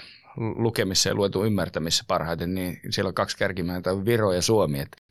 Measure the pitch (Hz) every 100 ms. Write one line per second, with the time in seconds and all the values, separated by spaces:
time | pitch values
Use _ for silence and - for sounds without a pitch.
0 | - - - - 113 - 113 107 98 95
1 | - 104 98 95 107 101 85 85 80 -
2 | - 87 78 85 87 92 90 - - -
3 | 98 92 98 - 98 90 87 90 90 98
4 | 98 120 107 90 85 110 85 71 69 -
5 | _